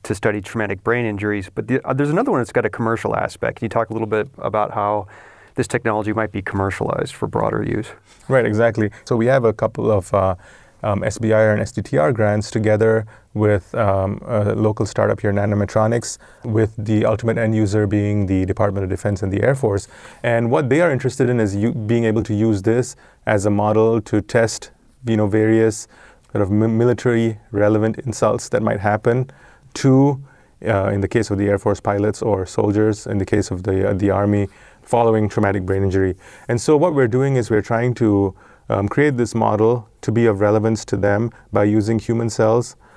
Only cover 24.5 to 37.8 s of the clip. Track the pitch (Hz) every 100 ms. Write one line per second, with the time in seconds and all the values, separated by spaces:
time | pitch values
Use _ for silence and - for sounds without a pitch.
24.5 | - - _ _ _ 120 110 104 107 107
25.5 | 113 113 107 - - - - _ 110 95
26.5 | 104 113 113 120 117 127 117 113 104 -
27.5 | 104 104 107 110 110 123 104 110 113 -
28.5 | 113 110 110 104 110 123 120 131 - -
29.5 | - - - 135 131 139 139 - - _
30.5 | - - 101 98 101 98 117 107 98 101
31.5 | 101 107 101 - 101 104 101 113 98 92
32.5 | - 107 104 107 104 - 104 95 107 95
33.5 | 92 98 95 98 98 101 95 101 104 98
34.5 | - - - - 117 117 110 104 - 101
35.5 | 98 92 98 98 95 95 92 - - -
36.5 | 120 - 151 180 143 123 127 139 135 110
37.5 | 107 - 117